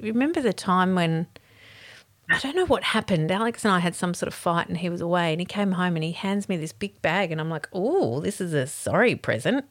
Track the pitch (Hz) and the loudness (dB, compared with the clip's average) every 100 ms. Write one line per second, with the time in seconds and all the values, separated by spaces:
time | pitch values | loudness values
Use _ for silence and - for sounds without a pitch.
0 | 214 226 285 349 247 175 - 180 185 185 | -2 0 2 2 0 0 2 4 4 2
1 | 165 160 175 - _ - - - - - | 2 0 -2 -10 _ -20 -20 -20 -20 -20
2 | - _ - - 269 339 370 220 - 220 | -20 _ -2 -2 0 0 2 2 2 -2
3 | - 175 156 185 226 233 214 185 175 - | 2 0 2 0 0 0 2 2 2 -2
4 | 180 175 - - 180 170 - 170 175 175 | -4 -2 -6 -2 0 0 0 -4 -4 -4
5 | 170 175 170 160 180 208 202 180 180 165 | 0 2 2 0 -2 -2 0 2 0 0
6 | 160 170 196 202 202 180 156 - 202 - | -2 -4 -2 -2 -2 -4 -4 -6 -10 -2
7 | 165 180 180 160 160 160 - 190 220 381 | 0 0 0 -2 -4 -6 -6 -4 0 2
8 | 117 123 180 - 180 151 135 - - 165 | 2 0 -4 -4 -2 0 -2 -4 0 2
9 | 240 127 - 113 147 269 - | 4 2 -2 0 0 0 -4